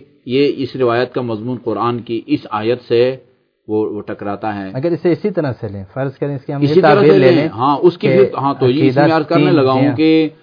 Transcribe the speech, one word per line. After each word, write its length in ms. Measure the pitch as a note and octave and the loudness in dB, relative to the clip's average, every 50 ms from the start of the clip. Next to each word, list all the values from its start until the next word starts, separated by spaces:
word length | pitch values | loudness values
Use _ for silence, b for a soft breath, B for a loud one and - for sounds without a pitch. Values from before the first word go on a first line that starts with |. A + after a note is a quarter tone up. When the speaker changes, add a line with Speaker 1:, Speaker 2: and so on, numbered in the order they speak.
| - _ _ _ - | -6 _ _ _ -10
Speaker 1:
یہ 260 | B2 B2 C#3 C#3+ C3+ - | -4 0 0 0 0 0
اس 180 | B2+ C3 A#2+ - | -4 -6 -8 -4
روایت 380 | C3 B2+ A#2 A#2 B2 B2+ B2 - | -2 0 0 0 0 -2 -2 -4
کا 80 | C#3 | -6
مضمون 360 | B2 A#2 A2+ G#2 A2 B2 B2+ G#2+ - | -6 -6 -6 -8 -6 -8 -8 -6 -6
قرآن 360 | A#2 G#2 G2+ A2+ A#2+ A#2+ A#2 | -6 -4 -2 -2 -4 -4 -6
کی 220 | A2+ - A2+ A#2 - | -8 -8 -8 -8 -4
اس 140 | C#3+ D3 - - - | -4 -6 -4 -4 -8
آیت 300 | A2 G#2+ G#2+ A2+ B2 A#2+ | -8 -4 -2 -2 -4 -4
سے 340 | - - A#2+ A#2 B2+ B2+ C3 B2+ _ _ _ _ _ _ _ _ _ | -2 -2 2 2 2 2 0 -6 _ _ _ _ _ _ _ _ _
وہ، 240 | - G#2+ G#2+ G#2+ E2 | -4 -4 -2 -2 -2
وہ 100 | G#2 G#2 | -6 -10
ٹکراتا 540 | - A2 G#2 - G#2 G2+ G2+ F#2+ G#2+ A2 G2+ | -10 -10 -12 -10 -8 -8 -8 -6 -6 -8 -8
ہے۔ 140 | G2+ G2 F#2+ G2+ | -8 -10 -8 -8
Speaker 2:
اگر 180 | C3 D3 E3+ | -6 -4 -4
اسے 200 | E3+ - - F3 | -4 -2 0 -2
اسی 180 | D#3+ D3 - G#3 | -2 0 -2 -4
طرح 220 | G3 F3+ D3+ C3+ A2 - | -4 -2 -4 -4 -6 -8
سے 80 | A#2+ | -10
لیں، 160 | G2+ G2 G2 F#2+ - - | -10 -10 -12 -14 -12 -8
فرض 240 | C3 C3+ C#3 C3+ | -6 -6 -6 -6
کریں 180 | - D3+ C#3+ C#3+ | -6 -6 -6 -6
اس 100 | C3+ - | -8 -8
کی 80 | - C#3+ | -8 -4
ہم 80 | C#3 | -2
Speaker 1:
اسی 140 | C#3+ C#3 D3+ | 0 2 2
Speaker 2:
یہ 60 | F#3 | 4
Speaker 1:
طرح 120 | - D#3 - | 4 6 4
Speaker 2:
تعبیر 180 | - - D#3 | 6 6 6
Speaker 1:
سے 60 | - | 6
Speaker 2:
لے 100 | - - | 6 6
Speaker 1:
لیں، 80 | - - | 4 4
Speaker 2:
لیں 120 | - D3+ | 4 0
Speaker 1:
ہاں، 300 | D#3+ - - B2+ C#3 C#3+ | -2 -4 -2 0 0 0
اس 200 | C3+ - F3 E3+ | 2 2 0 0
کی 100 | - - | 2 -2
Speaker 2:
کہ 100 | C#3 C3 | 0 4
Speaker 1:
بھی، 80 | C3 B2+ - - | 4 2 2 0
ہاں، 160 | B2+ C3+ C#3 C3+ B2 | -4 -4 -4 -2 0
تو 100 | C3 B2+ | 0 0
یہ 200 | C3 D#3 - C3 | 2 2 2 2
اس 60 | B2 | 2
میں 80 | C#3 D3 | 2 2
Speaker 2:
عقیدہ 140 | D#3+ D#3+ | 2 2
Speaker 1:
عرض 80 | D#3+ D3+ | 0 0
کرنے 200 | - F3 C#3+ - | 0 0 2 2
Speaker 2:
تین، 80 | - F3 | 4 4
Speaker 1:
لگا 200 | D3 C3 C3 C3 | 2 2 2 2
Speaker 2:
جی 60 | C3 | 2
Speaker 1:
ہوں 80 | C#3+ | 2
Speaker 2:
ہاں۔ 80 | D3 - | 0 2
Speaker 1:
کہ، 340 | D3+ D#3+ D#3+ D#3+ D#3+ D#3+ D3+ - b | 2 2 4 4 4 2 0 -4 b